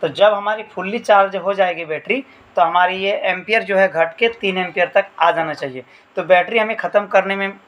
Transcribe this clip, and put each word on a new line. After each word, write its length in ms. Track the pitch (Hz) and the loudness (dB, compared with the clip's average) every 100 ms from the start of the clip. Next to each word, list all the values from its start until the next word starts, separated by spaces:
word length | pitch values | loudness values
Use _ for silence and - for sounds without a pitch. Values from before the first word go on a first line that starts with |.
तो 60 | 170 | -6
जब 220 | 139 202 | 2 2
हमारी 280 | 208 202 214 | 2 -2 -6
fully 340 | 220 - 185 226 | -6 -10 -6 -8
charge 360 | 233 208 196 190 | 2 4 4 0
हो 180 | 175 | -4
जाएगी 300 | 196 185 165 | 0 0 -2
battery 400 | 165 151 160 240 - - _ - | -6 -8 -6 -6 -6 -20 _ 0
तो 60 | |
हमारी 340 | 170 175 180 190 | 2 4 2 2
ये 160 | 196 208 190 | -2 -2 -2
ampere 360 | 180 185 220 | -4 0 -2
जो 140 | 190 190 | 2 2
है 120 | 190 | 2
घट 280 | 160 165 - | 2 -2 0
के 120 | 233 | -2
तीन 280 | 226 196 185 | -2 -4 -2
ampere 320 | 180 160 175 | -4 -2 0
तक 120 | 202 - - | 2 -2 0
आ 120 | 170 | 0
जाना 240 | 165 160 | 0 -4
चाहिए। 300 | 147 143 127 123 _ _ - | -6 -8 -10 -16 _ _ -8
तो 60 | |
battery 340 | 165 180 180 226 | 2 2 4 0
हमें 180 | 214 220 | -2 -4
ख़त्म 300 | 175 208 202 | 0 0 2
करने 300 | 196 185 196 | 0 0 -4
में 140 | 196 196 | -6 -8